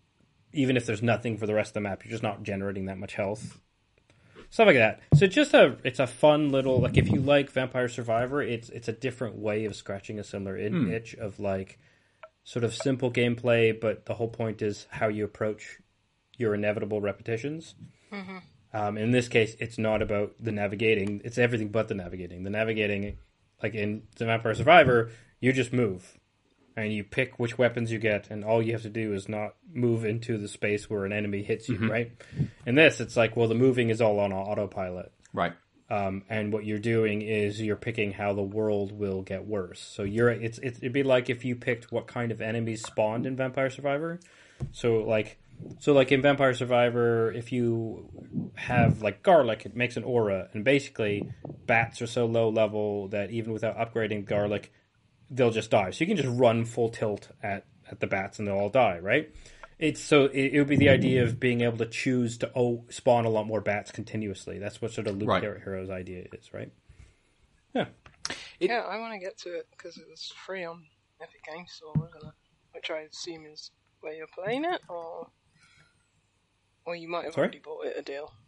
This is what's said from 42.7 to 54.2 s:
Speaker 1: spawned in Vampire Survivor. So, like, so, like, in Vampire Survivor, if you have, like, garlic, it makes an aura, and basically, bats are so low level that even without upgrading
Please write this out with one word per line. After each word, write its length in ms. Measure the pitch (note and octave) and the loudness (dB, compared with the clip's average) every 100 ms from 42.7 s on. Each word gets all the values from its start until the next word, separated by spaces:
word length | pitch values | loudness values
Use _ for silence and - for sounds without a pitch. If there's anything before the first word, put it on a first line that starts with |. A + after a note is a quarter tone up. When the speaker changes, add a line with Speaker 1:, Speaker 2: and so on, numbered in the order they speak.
| A2 - | -6 -6
Speaker 1:
spawned 400 | - G#2+ A#2 C3 | 0 0 0 -4
in 100 | C3 | -4
Vampire 360 | C3 B2+ C3+ | -4 -2 -4
Survivor. 480 | B2+ C#3+ C#3+ E3 F3 - - - - - | -2 -4 -2 -4 -10 -14 -20 -20 -12 -12
So, 260 | - A#2+ A2+ | -4 0 0
like, 400 | G#2+ A2 G#2+ - _ - - - | 2 0 -2 -8 _ -18 -18 -4
so, 120 | - | 4
like, 220 | C#3+ C3 | 6 6
in 80 | C#3 | 4
Vampire 320 | C#3+ C#3 C3+ | 4 4 2
Survivor, 800 | A#2+ B2 A#2+ A#2+ A#2+ A#2 A#2 A2+ | 2 2 4 4 4 2 4 2
if 180 | A2 A#2 | -2 -4
you 1000 | B2+ A#2+ A2+ A2+ E2+ - - - - - - | -2 0 0 -4 -10 -14 -18 -10 -8 -8 -8
have, 460 | - B2 A2+ G#2+ | -2 4 4 4
like, 200 | G#2+ - | 0 0
garlic, 420 | - E3+ A#2+ G#2+ - | 6 6 6 0 -6
it 100 | A#2+ | -4
makes 220 | B2 B2 | -4 -2
an 80 | A#2 | -2
aura, 420 | A#2+ G#2+ F#2+ F2+ | 2 2 0 -4
and 100 | G#2+ | -2
basically, 640 | G#2+ C#3 - - G#2+ G2+ - - - - - | 2 2 2 -4 -2 -2 -6 -10 -16 -8 0
bats 360 | A2+ A2+ - | 2 2 -4
are 60 | A#2 | -4
so 180 | B2+ A#2 | 0 0
low 220 | A2+ A2+ | 2 2
level 640 | A2 G#2+ G#2+ G#2 G2+ G2 | 2 2 0 -2 -4 -4
that 220 | G#2 G2+ | -4 -4
even 200 | A#2 A2+ | -6 -6
without 240 | G#2+ A2 G2 | -4 -4 -4
upgrading 460 | A#2 A2+ G#2+ G#2 | -4 -2 -2 -4